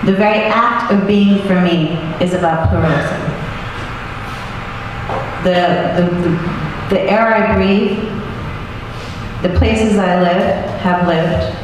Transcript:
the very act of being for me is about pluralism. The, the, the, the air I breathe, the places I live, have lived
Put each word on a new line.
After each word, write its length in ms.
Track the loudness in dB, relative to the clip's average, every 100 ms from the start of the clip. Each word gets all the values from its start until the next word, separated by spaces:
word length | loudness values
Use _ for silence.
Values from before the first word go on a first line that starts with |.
| 2
the 60 |
very 320 | 2 4 2
act 480 | 0 2 2 0 0
of 140 | 2 4
being 360 | 4 6 4
for 180 | 2 2
me 360 | 2 2 0 -2 -4 -2
is 120 | 0
about 360 | 2 0 0 0
pluralism. 500 | 0 2 0 -2 -4 -6 -6 -8 -8 -8 -8 -10 -10 -10 -10 -10 -10 -10 -10 -10 -10 -10 -8 -6 -6 -6 -2
The, 580 | 0 2 2 2 0 2
the, 60 | 2 2
the, 720 | 0 0 -2 -4 -4 -6 -2
the 60 | 0 2
air 240 | 2 4
I 200 | 2 2
breathe, 440 | 2 4 4 2 -2 -4 -6 -8 -8 -8 -8 -10 -10 -10 -10 -10 -10 -8 -4
the 160 | -2 2
places 400 | 2 4 2 2
I 220 | 2 4
live, 600 | 4 2 2 0 -2 -2
have 260 | 0 2 2
lived 480 | 2 2 0 -2 -4